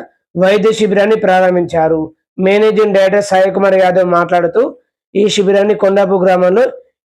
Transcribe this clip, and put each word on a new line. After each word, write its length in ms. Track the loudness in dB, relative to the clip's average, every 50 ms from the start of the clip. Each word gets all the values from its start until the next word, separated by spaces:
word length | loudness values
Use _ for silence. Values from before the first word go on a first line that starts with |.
| -4 -12 _ _ _ _ -4 -2 0
వైద్య 280 | 2 2 2 0 0 0 0
శిబిరాన్ని 400 | -2 0 0 0 0 0 0 0 0
ప్రారంభించారు. 760 | 0 2 2 2 2 0 -2 -2 -2 -2 -2 0 0 -2 -2 -4 -8 -14 _ _ _ _ -4 -2
మేనేజింగ్ 500 | 0 2 2 2 2 2 0 0 2 2
డైరెక్టర్ 300 | 0 2 2 0 0 0 0
సాయి 220 | 0 0 0 0 0
కుమార్ 200 | -2 0 0 2 2 2
యాదవ్ 260 | 2 2 0 0 0 0
మాట్లాడుతూ, 460 | -2 0 0 0 -2 -2 0 0 -2 -2 -2 -6 -14 _ _ _ _ _ _ -4 -2
ఈ 40 | -2 0 0
శిబిరాన్ని 420 | -2 0 0 0 0 0 0 0 0 0
కొండాపు 320 | 0 0 0 0 0 0 0 0
గ్రామంలో 400 | 0 2 2 0 0 2 0 0 -2 -4 -12 -20 _ _ _ _